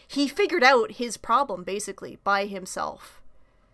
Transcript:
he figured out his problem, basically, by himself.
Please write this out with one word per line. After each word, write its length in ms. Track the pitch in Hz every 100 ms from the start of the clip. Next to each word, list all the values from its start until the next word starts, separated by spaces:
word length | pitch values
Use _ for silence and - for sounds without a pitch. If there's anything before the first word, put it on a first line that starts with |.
| -
he 220 | 277 277
figured 340 | - 381 330
out 300 | 247 262 220
his 240 | - 240 -
problem, 480 | - 233 285 180 180
basically, 540 | 202 - 190 226 -
by 220 | - 196 202
himself. 760 | 196 190 - 76 - - - - - - _ _